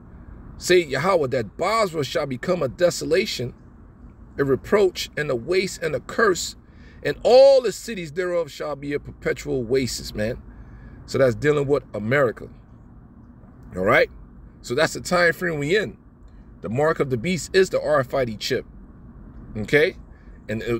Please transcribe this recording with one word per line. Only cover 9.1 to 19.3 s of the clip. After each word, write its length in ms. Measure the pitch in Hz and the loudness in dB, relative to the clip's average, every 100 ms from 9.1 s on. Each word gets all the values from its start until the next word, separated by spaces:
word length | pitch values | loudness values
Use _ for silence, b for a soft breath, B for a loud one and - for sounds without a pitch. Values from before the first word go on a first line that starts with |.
| - 156 - 147 139 | -8 -4 -4 -4 -4
wastes," 500 | 113 135 123 - - | 0 0 0 -4 -8
man. 280 | - 107 - - B B B B B - | -4 -4 -4 -12 B B B B B -6
So 100 | 123 | 2
that's 200 | 135 107 | 2 2
dealing 320 | 147 131 135 | 0 2 2
with 160 | 160 - | 0 -2
America. 540 | 107 107 143 123 - - - - - - - - - - - - - - 87 | -8 -2 2 2 -2 -14 -18 -20 -20 -20 -20 -20 -20 -20 -20 -20 -20 -14 -2
All 80 | |
right? 260 | 98 147 170 - - - - - | 2 4 2 -4 -20 -20 -20 -18
So 140 | - | -6
that's 200 | 123 156 | 0 0
the 60 | 143 | -2
time 320 | 120 175 175 | -2 2 2
frame 260 | - 180 151 | 2 -4 -4
we 180 | 143 208 | 0 0
in. 200 | 202 - - - - B B - | -2 -8 -20 -20 -20 B B -14
The 80 | 85 | -6
mark 280 | 120 156 147 | 0 2 2
of 120 | 127 | 0
the 80 | 123 | -2
beast 360 | 151 180 - | -2 -4 0
is 160 | 190 190 | 2 2
the 100 | 135 | 2
R 200 | 139 151 | 2 2
F 120 | 123 | 2
I 120 | 139 | 0
D 120 | 123 104 | -2 -4
chip. 300 | - 123 - - - - - - - | -4 -4 -4 -18 -20 -20 -20 -20 -20